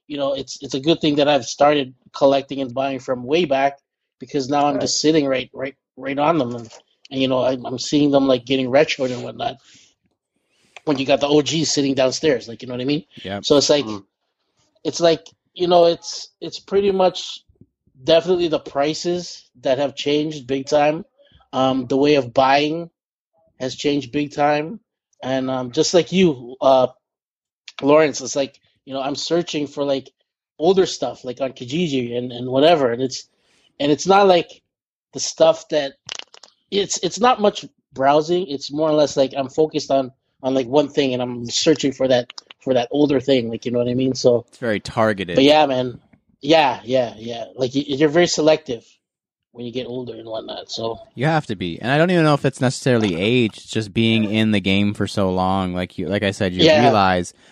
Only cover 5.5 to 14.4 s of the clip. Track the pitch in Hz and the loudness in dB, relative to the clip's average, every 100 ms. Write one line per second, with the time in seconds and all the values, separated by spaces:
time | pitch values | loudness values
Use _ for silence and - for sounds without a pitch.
5.5 | 123 139 - _ - 135 139 151 165 120 | -10 -12 -12 _ -14 -8 0 0 0 -2
6.5 | 120 113 - _ _ - 135 131 131 123 | -6 -12 -20 _ _ -10 -4 0 0 0
7.5 | 131 120 127 - 147 147 139 135 127 120 | -2 -6 -8 -2 2 4 4 4 0 0
8.5 | 135 127 135 151 - 127 120 123 117 120 | -2 2 2 2 -2 -6 -6 -10 -8 -8
9.5 | - _ - _ _ _ _ _ _ _ | -8 _ -20 _ _ _ _ _ _ _
10.5 | _ _ - 156 135 135 139 143 151 131 | _ _ -8 -4 -2 0 0 4 2 2
11.5 | 160 147 151 139 135 131 156 156 120 - | -2 0 0 0 2 0 0 0 0 -4
12.5 | 113 127 123 131 147 - - 92 101 - | -14 -12 -6 -4 -4 -6 -14 -10 -6 2
13.5 | 143 131 147 113 104 - _ _ _ | 2 4 0 0 -8 -12 _ _ _